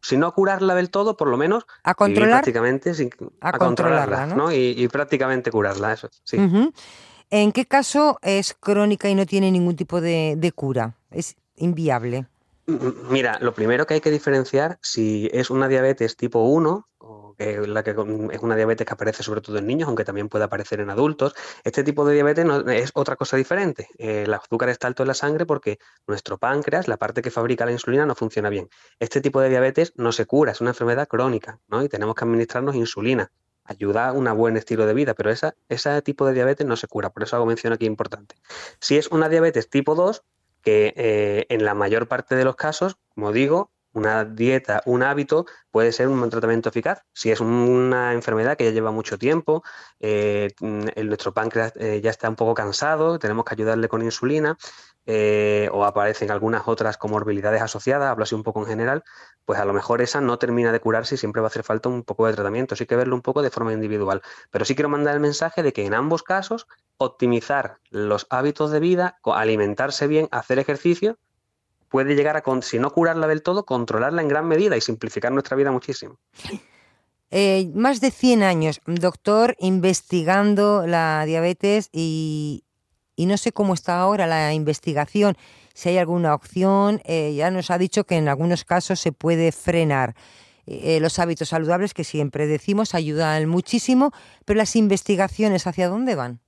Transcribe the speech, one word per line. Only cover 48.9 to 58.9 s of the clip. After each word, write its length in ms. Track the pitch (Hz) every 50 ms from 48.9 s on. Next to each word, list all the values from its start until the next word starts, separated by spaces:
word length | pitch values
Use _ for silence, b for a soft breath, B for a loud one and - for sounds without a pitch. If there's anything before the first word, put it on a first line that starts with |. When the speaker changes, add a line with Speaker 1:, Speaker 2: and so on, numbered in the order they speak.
Speaker 1:
mucho 280 | 107 110 110 - 110 98
tiempo, 440 | 110 135 156 165 160 - 156 156 B B B B B B B _
eh, 480 | - 107 107 104 104 104 104 101 104 101 101 _
mm, 260 | - 107 107 107 104 107 -
el, 120 | 110 107 107
nuestro 260 | 104 101 - 98 -
páncreas, 380 | 113 110 113 - 113 113 113 -
eh, 240 | - 110 110 107 104
ya 80 | 104 113
está 180 | 110 - - 113
un 80 | 110
poco 180 | - 117 113 117
cansado, 640 | 113 107 101 98 - 143 147 160 156 156 165 170 160
tenemos 260 | - - 131 113 -
que 100 | - 117
ayudarle 340 | 107 110 110 113 113 113 110
con 140 | - 113
insulina, 540 | 117 117 110 - - 131 147 156 151 151 160 B B B B B B B B B _
eh, 640 | - 110 107 107 107 107 104 107 104 104 104 104 -
o 120 | - 101 101
aparecen 460 | 101 101 104 101 107 107 - 113 104
algunas 320 | 104 101 107 110 117 107 -
otras 300 | - 113 - 110 110 104
comorbilidades 640 | - - 107 107 107 104 107 104 101 98 104 110 110
asociadas, 480 | 113 113 - 104 - 131 135 143 139 135
hablo 140 | 120 110
así 120 | 107 107 117
un 80 | 107 107
poco 160 | 113 - 107
en 60 | 104
general, 360 | 107 110 107 117 123